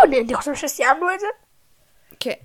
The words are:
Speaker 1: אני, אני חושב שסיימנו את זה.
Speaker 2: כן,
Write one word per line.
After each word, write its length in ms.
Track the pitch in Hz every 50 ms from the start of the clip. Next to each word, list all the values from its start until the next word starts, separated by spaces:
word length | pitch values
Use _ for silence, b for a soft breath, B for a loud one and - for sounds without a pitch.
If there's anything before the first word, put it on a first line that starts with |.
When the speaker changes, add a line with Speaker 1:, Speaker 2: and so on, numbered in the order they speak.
| -
Speaker 1:
אני, 160 | 311 269 254
אני 140 | 233 233 247
חושב 200 | - - 294 277
שסיימנו 600 | - - 277 - - 247 254 277 311 349 359 381
את 60 | 381
זה. 60 | 403 415 453 - _ _ _ _ _ _ _ _ _ _ _ _ _ _ - _
Speaker 2:
כן, 120 | - 240 - - -